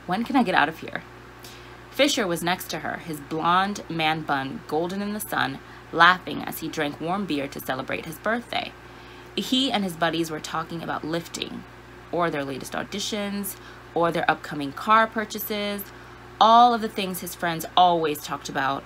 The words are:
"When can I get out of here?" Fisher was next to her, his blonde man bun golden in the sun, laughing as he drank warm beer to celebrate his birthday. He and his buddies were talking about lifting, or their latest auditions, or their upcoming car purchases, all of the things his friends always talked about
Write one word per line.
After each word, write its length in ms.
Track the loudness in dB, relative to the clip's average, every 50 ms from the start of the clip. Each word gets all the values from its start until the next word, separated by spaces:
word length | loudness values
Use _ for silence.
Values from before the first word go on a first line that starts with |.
| -2
"When 200 | -2 -2 -2 -2
can 100 | 2 4
I 80 | 4
get 140 | 4 6 4
out 120 | 4 4 2
of 120 | 0 -8
here?" 240 | -12 -8 -8 -10 -10 -10 -18 -18 -20 -20 -20 -18 -18 -18 -18 -18 -18 -18 -18 -20 -20 -10
Fisher 340 | 2 2 4 4 4 2 0
was 160 | 0 0 0
next 240 | 0 0 -2 -2 -4 -8
to 100 | -8 -6
her, 160 | -6 -6 -6
his 240 | -6 -8 -10 -10 -10
blonde 640 | -8 -6 -4 0 2 4 4 4 4 2 -2 -8 -8 -6
man 340 | -2 0 2 2 2 0
bun 380 | 0 -2 -2 -2 -2 -4 -8 -10 -8
golden 340 | -2 -2 0 0 -2 -4 -4
in 140 | -4 -4 -6
the 60 | -6
sun, 400 | -6 -4 -2 -2 -2 -2 -4 -8 -12 -18 -20 -20 -16 -6
laughing 500 | 4 6 8 8 8 4 0 -8 -6 -6
as 160 | -6 -6 -8 -6
he 100 | -8 -6
drank 320 | -2 -2 -2 -2 -2 -4
warm 240 | -4 -2 -2 -2 -2
beer 200 | -4 -4 -4 -4
to 140 | -6 -8 -8
celebrate 460 | -6 -4 -4 -4 -4 -6 -6 -6 -6
his 120 | -10 -12 -6
birthday. 540 | -2 -2 -2 -2 -4 -4 -4 -4 -4 -6 -12 -16 -18 -18 -18 -18 -18 -18 -18 -18 -18 -8 -6
He 340 | -6 -2 0 0 2 2 2
and 140 | 2 0 0
his 120 | -2 0
buddies 340 | 0 0 0 2 0 -2 -2
were 100 | -4 -8
talking 420 | -8 -6 -6 -6 -6 -6 -8 -8
about 220 | -6 -6 -6 -6 -4
lifting, 580 | -4 -4 -4 -4 -6 -8 -8 -8 -8 -8 -12 -12 -14 -20 -20 -20 -20 -20 -20 -10 -4
or 180 | 0 0 0 2
their 160 | 0 -2 -4
latest 280 | -4 -6 -8 -8 -6
auditions, 840 | -6 -6 -6 -6 -6 -6 -4 -4 -4 -4 -4 -4 -4 -4 -6 -6 -8 -10 -16 -18 -18 -18 -20 -4 0
or 160 | 2 2 2
their 200 | 2 2 2 2
upcoming 420 | 2 0 -2 -8 -6 -6 -6 -6
car 340 | -6 -6 2 6 6 6 6
purchases, 760 | 4 0 -6 -6 -4 -6 -8 -6 -4 -4 -2 -2 -4 -4 -6 -8 -12 -14 -18 -18 -18 -18 -18 -18 -20 4 6
all 340 | 8 10 12 10 10 10 8
of 60 | 4
the 80 | 0 -2
things 320 | -2 -2 -2 -2 -4 -6
his 160 | -6 -10 -6
friends 280 | -2 -2 -2 0 -2 -4 2 6
always 440 | 8 8 8 8 4 2 0 -2 -2
talked 280 | -6 -8 -8 -6 -6 -4
about 340 | -2 0 0 0 0 -2 -6